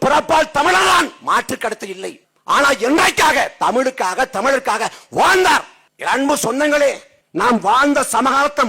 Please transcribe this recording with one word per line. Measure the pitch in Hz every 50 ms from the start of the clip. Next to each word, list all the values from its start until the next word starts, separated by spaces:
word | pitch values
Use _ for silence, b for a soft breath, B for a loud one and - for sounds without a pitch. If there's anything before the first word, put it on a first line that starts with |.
| -
பிறப்பால் | 262 285 311 - - 320 311 311 311 - 285
தமிழர்தான், | 285 339 370 370 381 381 359 349 320 - - - - 131
மாற்று | 170 226 - - 262 254 -
கருத்து | 226 220 - - 196 190
இல்லை. | 180 190 185 156 - _ _ _ _ _ - 180
ஆனா | 233 277 277 277 208 208
என்றைக்காக | 247 285 339 381 - - - 330 311 277 269 220 156 - -
தமிழுக்காக, | 175 160 196 247 262 262 254 - 226 185 185 240 262 262 -
தமிழருக்காக | 190 208 269 277 262 - 240 208 226 220 185 B B B B B 147
வாழ்ந்தார். | 254 339 381 370 370 359 - - - - - _ _ _ _ - -
என் | 165 202
அன்பு | 247 277 277 302 269 -
சொந்தங்களே, | 226 247 269 294 302 294 294 285 277 - - - _ _ _ _ _ - 160
நாம் | 196 240 247 214
வாழ்ந்த | 170 196 220 254 285 294 285 294 254 - -
சமகாலத்தை | 226 240 269 262 269 285 294 285 - 269